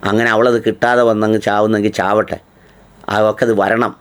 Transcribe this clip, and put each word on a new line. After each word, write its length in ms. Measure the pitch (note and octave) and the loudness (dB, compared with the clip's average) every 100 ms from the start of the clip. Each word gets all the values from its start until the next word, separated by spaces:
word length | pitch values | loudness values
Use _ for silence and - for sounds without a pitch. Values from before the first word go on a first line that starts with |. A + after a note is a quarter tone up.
| G2 | -2
അങ്ങനെ 200 | G#2+ A#2 | 0 0
അവളത് 280 | A2 A#2+ A#2+ A2+ | 2 2 2 -2
കിട്ടാതെ 360 | G#2+ A#2+ B2 | -2 0 2
വന്നങ്ങ് 380 | A#2 G#2+ G#2+ A2 - | 2 2 0 0 0
ചാവുന്നെങ്കിൽ 440 | G#2 G#2+ A2 G#2 | 0 0 0 -2
ചാവട്ടെ, 480 | G#2 F#2 G#2 G#2+ - _ _ - - - _ - | -2 -2 0 -2 -6 _ _ -20 -20 -20 _ -6
അവൾക്കത് 440 | G#2 G#2+ G#2 A#2+ G#2+ | 0 0 0 0 0
വരണം 320 | G2 A2+ A#2 - | 0 0 -2 -6